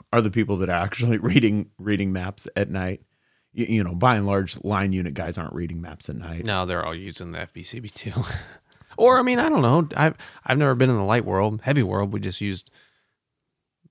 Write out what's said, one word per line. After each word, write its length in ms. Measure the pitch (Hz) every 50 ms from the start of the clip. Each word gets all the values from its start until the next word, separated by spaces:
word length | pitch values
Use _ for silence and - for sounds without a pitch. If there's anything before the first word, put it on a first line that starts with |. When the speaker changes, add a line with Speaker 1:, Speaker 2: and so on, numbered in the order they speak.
| - _ -
Speaker 1:
are 80 | 117
the 80 | 110 104
people 260 | 92 117 107 101 101
that 140 | 90 95 90
are 120 | 87 85
actually 360 | 92 98 - - 120 120 113 -
<laughs> 140 | - -
reading, 380 | 90 120 113 104 107 104 - - _ -
reading 340 | 92 107 104 92 98 95 92
maps 340 | 90 90 98 98 - - - -
at 140 | 101 101 -
night. 320 | - 95 92 92 98 - _ _ _ _ _ _ _ _ _ _ -
Y-, 120 | 113 117 -
you 160 | 113 107 95
know, 100 | 87 87
by 220 | 87 123 127 117
and 100 | 104 101
large, 300 | 98 98 98 95 87 - - -
line 280 | 101 104 95 98 98 95
unit 180 | 92 87 82 69
guys 220 | - 82 85 87
aren't 160 | 87 80 -
reading 280 | - 85 87 80 85 82
maps 260 | 85 82 78 - - -
at 80 | 67
night. 280 | - 85 82 82 85 87
Speaker 2:
No, 180 | 110 98 92 90
they're 200 | 90 87 82 78
all 100 | 80 82
using 380 | 87 95 104 - - 90 85
the 80 | 82 82
F 120 | 90 -
B 100 | - 110 -
C 160 | - - 123
B 80 | 113 101
two. 220 | - - - 104 92 120
<laughs> 40 | - - - - - - - - _ _ _ - - - - -
Or, 200 | 226 247 262 254
I 40 |
mean, 160 | 254 247 247 240
I 120 | 320 320
don't 100 | 302 185
know. 260 | 127 117 139 170 160 147 -
I've, 220 | 139 151 160 - - - - - - -
I've 100 | - 131
never 180 | 147 147 135 131
been 140 | 120 131 127
in 80 | 120
the 60 | 104 98
light 220 | 101 113 120 -
world, 340 | 95 92 95 104 107 107 110
heavy 200 | - 131 147 143
world. 320 | 107 92 98 98 101 98 107
We 40 | 104
just 200 | 101 92 90 -
used 300 | 104 101 92 87 - _ _ _ _ _ _ _ _ _ _ _ _ _ _ _ _ _ _ _ _ _ _ _ _ _